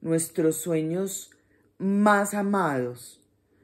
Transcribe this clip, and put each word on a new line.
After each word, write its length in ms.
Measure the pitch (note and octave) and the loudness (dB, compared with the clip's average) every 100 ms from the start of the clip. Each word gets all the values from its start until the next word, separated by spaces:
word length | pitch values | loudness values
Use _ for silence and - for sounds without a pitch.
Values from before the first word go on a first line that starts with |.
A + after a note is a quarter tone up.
nuestros 560 | D#3+ E3 D#3+ - D#3+ D#3+ | -2 -2 -2 0 0 0
sueños 720 | F3 D#3+ D#3 F3+ G3 - - _ _ _ _ - | -2 -2 -2 -4 -6 -8 -14 _ _ _ _ -6
más 560 | F#3+ G3+ G#3 G3+ G3+ | 0 4 4 4 2
amados, 920 | G#3 G3+ G3 D#3+ C3 B2 A#2+ - - _ _ _ _ | -2 0 0 0 0 -4 -8 -18 -20 _ _ _ _